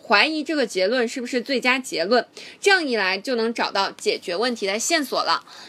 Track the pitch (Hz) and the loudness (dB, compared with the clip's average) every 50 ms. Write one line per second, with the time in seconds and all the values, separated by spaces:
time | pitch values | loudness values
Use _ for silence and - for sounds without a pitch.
0 | - - 233 - 233 302 320 311 285 - 320 294 254 202 - 185 185 196 240 262 | -2 2 4 4 4 4 2 -2 -4 -4 -2 -2 -2 -2 0 0 0 0 2 0
1 | 233 233 - 269 233 247 269 247 - - 277 240 254 254 254 269 254 - - 156 | 0 -2 -4 -6 -6 -4 -4 -4 -2 -2 -2 0 2 2 0 0 -2 -6 -4 -2
2 | 165 190 247 240 - - - - - - - - - 392 392 370 320 269 240 214 | 0 2 2 2 2 0 -6 -20 -20 -20 -8 -2 2 4 4 4 4 0 0 0
3 | 196 185 190 196 196 269 254 226 220 226 233 247 185 - - 196 196 160 110 - | 0 0 0 -2 -2 -2 -2 0 0 0 0 -2 -2 -2 0 0 0 0 -2 -4
4 | - 208 165 110 - 190 170 180 233 254 240 226 208 190 196 226 - - 339 320 | -2 -2 -2 -2 -2 -4 -4 -2 0 -2 -2 -2 -2 -2 -2 -2 -2 0 0 0
5 | 285 254 208 165 - - 165 - - - - - - | 0 0 -2 -2 0 2 0 0 -2 -6 -20 -20 -20